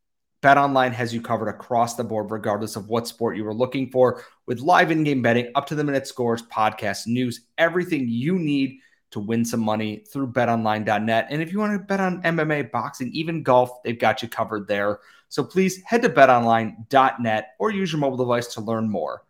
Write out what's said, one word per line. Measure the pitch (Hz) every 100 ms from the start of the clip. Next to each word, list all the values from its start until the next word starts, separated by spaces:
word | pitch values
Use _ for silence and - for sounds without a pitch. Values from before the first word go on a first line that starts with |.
| _ _ _ _
BetOnline | 139 139 143 135 127
has | 120 117
you | 117
covered | 117 110 107
across | - - 120 117 -
the |
board, | 113 110 98
regardless | 107 110 104 110 107
of | 101
what | 117 117
sport | - 117 90
you | 107
are |
looking | 107 127 135 127
for, | 127 123 - - _ -
with | 120
live | 147 175 170
in-game | 160 147 135
betting, | 120 117 120
up-to-the-minute | 143 - 151 147 135 135
scores, | - 117 117
podcasts, | - 110 110 110 104 92 113
news, | 123 123 117 _ -
everything | 165 175 175 151 123
you | 117 147 185
need | 151 143 135 - _ _ _
to | 110
win | 101 117
some | 117 113
money | 107 107 107 107 -
through | 139 131
bet | 123 117
online | 113 110 107 107
dot | 104
net. | 110 113 -
And | 147
if | 165
you | 202
want | 208
to | 202 202
bet | 196
on | 185 175
M | 170 165
M | 156
A, | 147
boxing, | 131 120 127 - 123
even | 156 160 165
golf, | 135 123 123 -
they've | 120 117
got | 113 110
you | 117
covered | - 107 107 98
there. | 101 101 104 _ _ _
So | -
please | 123 185 190 185
head | - 233
to | 240
bet | 143 131
online | 120 117 113 110 - 113
dot | 135 131 -
net | 117 107 - -
or | 214
use | 196 185
your | 156
mobile | 139 127
device | 123 120 117
to | -
learn | 107 113 110
more. | 95 71 62 _